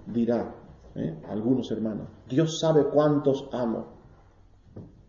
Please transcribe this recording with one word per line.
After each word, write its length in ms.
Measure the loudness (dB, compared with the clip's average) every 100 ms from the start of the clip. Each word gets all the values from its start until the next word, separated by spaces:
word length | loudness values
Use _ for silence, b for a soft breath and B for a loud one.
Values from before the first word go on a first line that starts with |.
| -6
dirá, 480 | -2 0 0 -2 -10 -20 -20 -14 -8
¿eh? 220 | -6 -8 -8
algunos 420 | -4 0 0 0
hermanos. 360 | -4 -4 -6 -10 -16 -4
"Dios 320 | 0 0 2
sabe 260 | 4 4 4
cuántos 600 | 4 4 4 2 0 -2
amo". 360 | -4 -2 -4 -6 -16 -20 -20 _ _ -20 -20 -20 -20 -20 -20